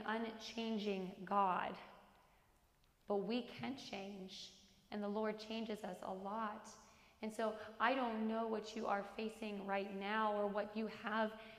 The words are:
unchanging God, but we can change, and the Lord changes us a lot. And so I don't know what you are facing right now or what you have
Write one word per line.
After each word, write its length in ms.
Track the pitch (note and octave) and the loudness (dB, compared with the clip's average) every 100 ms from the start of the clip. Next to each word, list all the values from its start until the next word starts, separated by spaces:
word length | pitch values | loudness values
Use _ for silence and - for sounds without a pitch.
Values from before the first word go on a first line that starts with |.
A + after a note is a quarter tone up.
| G#3 | 0
unchanging 1080 | A3+ A3+ A3 - - A3+ A3 G#3 G3 F#3 - | 0 -2 -4 -6 -2 0 2 2 2 0 -4
God, 520 | F3+ G3+ F#3+ F3+ - F#3+ - - - - - - _ _ _ _ - _ - | 2 6 6 4 0 -4 -10 -16 -20 -20 -20 -20 _ _ _ _ -20 _ 0
but 100 | G3+ | 0
we 260 | F#3+ B3 | 2 0
can 340 | A#3+ - A#3 - | -2 -6 -6 -6
change, 760 | - G3 G3 G3+ F#3+ - - - - - - | -8 -8 -8 -10 -10 -10 -14 -16 -20 -20 -8
and 120 | G#3 | -2
the 60 | G3+ | 0
Lord 300 | G#3 A3 G#3+ | 2 2 0
changes 460 | - A3+ A3+ G#3 | -4 -4 -2 -2
us 140 | G3+ F#3 | -4 -4
a 100 | - | -4
lot. 560 | F#3+ G3 A3 A3 G#3+ - - - - - - | -4 -4 -2 -2 -4 -10 -16 -20 -20 -20 -6
And 100 | A3 | -4
so 220 | A3 A3 G#3+ - A3 | 2 2 0 -6 2
I 140 | A#3 | 4
don't 340 | C4+ A#3+ A3 A3 | 6 2 2 2
know 180 | A3+ A3+ | 2 2
what 300 | A3 G#3+ A3+ | 0 -2 -2
you 100 | - | 2
are 160 | G3+ G3 - | 2 0 -4
facing 500 | A3 G#3+ G#3+ G3+ G3 | -4 -2 -4 -4 0
right 280 | G3 G3+ G3 | 0 0 -2
now 360 | G3 G#3+ G#3+ | 0 4 4
or 120 | G#3 G#3 | 4 4
what 300 | G3+ G#3 G#3+ | 2 0 0
you 120 | G#3+ - | -2 -2
have 300 | A3+ G#3+ G#3+ - - | 0 2 2 0 -12